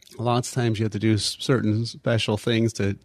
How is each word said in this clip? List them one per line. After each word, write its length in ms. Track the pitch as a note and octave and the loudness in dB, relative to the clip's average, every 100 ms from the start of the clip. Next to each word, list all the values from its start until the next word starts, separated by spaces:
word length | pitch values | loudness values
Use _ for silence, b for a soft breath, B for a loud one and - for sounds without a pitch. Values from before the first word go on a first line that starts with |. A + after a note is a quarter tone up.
| - - | -20 -6
lots 300 | A#2+ A#2+ - | 0 0 0
of 60 | |
times 240 | B2+ A#2 G#2 | -2 0 0
you 80 | A2 | -2
have 60 | |
to 60 | G#2 | 0
do 160 | A2 | 2
s-, 220 | G#2+ - - | 2 0 -4
certain 460 | - B2 A2 G#2+ | 0 2 2 0
special 540 | A#2 - B2 A2+ - G#2 | -2 -4 -2 0 0 -2
things 340 | - A2+ A2+ | 0 2 2
to 200 | - G2+ G2 | 0 -2 -4